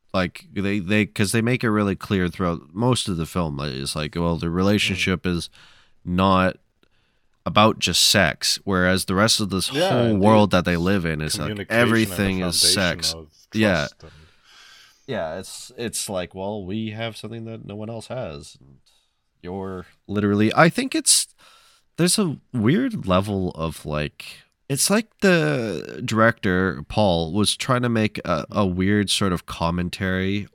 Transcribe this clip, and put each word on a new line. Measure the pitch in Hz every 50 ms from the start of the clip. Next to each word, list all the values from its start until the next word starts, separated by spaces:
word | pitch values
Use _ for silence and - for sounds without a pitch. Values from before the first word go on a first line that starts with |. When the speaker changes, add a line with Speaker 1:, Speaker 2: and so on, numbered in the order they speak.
| _ _ -
Speaker 1:
like, | 95 90 87 - - - 80 78
they, | 101 95 98 101 107
they, | 87 85 107 107 104
'cause | - - - 113 92 -
they | 113
make | 110 120 127 123 -
it | 117
really | 107 107 104 101 95
clear | - - - 107 95 90 90
throughout | - - 98 87 85 - - 71 80
most | 95 117 127 123 - - 107
of | 95 82
the | 82
film | 76 - 92 87 78 73 69
that | 71 73 64
it's | 65 69 71 -
like, | 78 76 76 -
well, | 85 85 85 85 78
the | 87 85
relationship | 85 90 92 98 104 101 - - 98 90 - 95 92 80 -
Speaker 2:
Mm. | 92 87 85
Speaker 1:
is | - - _ - - - - _ _ _ _ _ -
not | - 90 90 95 98 95 92 92 92 - - _ _ _ _ _ _ _ _ _ _ _ _ _ _ _ _ -
about | - 85 104 107 110 - -
just | - - 87 -
sex, | - - - 107 92 78 58 - - - - - -
whereas | 98 98 90 90 90 92 95 -
the | - 98
rest | 92 107 113 - -
of | 110 92
this | 92 92 87 -
Speaker 2:
Yeah, | 131 143 175 190
Speaker 1:
whole | 185 123 120
Speaker 2:
indeed. | 117 107 98 95
Speaker 1:
world | 107 110 107 104 95
that | 92 92 85
they | 90 87 85
live | 85 92 101 101 82
in | 82 80 73
is, | 78 76 - -
like, | 76 -
Speaker 2:
Communication | 107 101 95 - 110 117
and |
the | 120 117 113
Speaker 1:
everything | 113 110 107 92 98 101 98 95 92
is | 92 90 85 -
Speaker 2:
foundation | - - - 107 95 87 78 65 -
Speaker 1:
sex. | - -
Speaker 2:
of | 82 80 - _ _ _ _ -
Speaker 1:
Yeah. | 110 110 107 92
Speaker 2:
trust | 80 71 65 - _ -
and | 80 76 76 82 - _ _ _ _ - - - - - - - - _ _ _
Speaker 1:
Yeah, | - 127 101 85 78 82 92
it's, | 92 - - - - - 123 -
it's | 120 110 - - - -
like, | 101 92 90 85 -
well, | 95 95 101 107 107 95
we | 87 98 110 110 110
have | 107 110 113 113 110 -
something | - 107 107 117 113
that | 113 113 113 -
no | - 101
one | 107 107 107
else | 117 113 107 -
has. | 120 127 120 90 76 69 71 - - _
And | 65 67 67 65 _ _ _ _ _ _ _ _ _ _ _ _ -
you're | 87 92 98 95 95 95 90 90 - _ _ _ -
literally, | 101 104 104 101 101 101 107 107 -
I | - 160 170
think | - - 262 262 -
it's, | 320 269 - - - - - - _ - - - _ _ _ _ _ _ _ _ -
there's | 160 180 175 -
a | 208 170 131 - _ _
weird | - 123 101 113 156 214 262 269 220 180 -
level | 92 90 92 98 104 104 98 92 87
of, | - - 80 82 80 - -
like, | 76 76 76 76 71 - - - - - - - _ _ _ _ -
it's | 139 143 - -
like | 196 214 214 _ _ -
the | - 196 180 170 151 151 147 131 117 110 92 73 - - 58 67 110
director, | 123 107 107 110 113 113 - - 101 90 90 95 95 71 65 78 -
Paul, | - - 107 98 87 82 82 80 82
was | 104 104 95 -
trying | - - - 131 123 123
to | 123
make | 117 113 107 104 - - -
a, | - 87 76 - -
a | - 101 104
weird | 95 90 90 92 95 104 104 101 95
sort | - - 107 98
of | 90 82 -
commentary, | - - - 85 85 85 87 87 90 - - 98 92 92 92 92 95 98 104 101 - -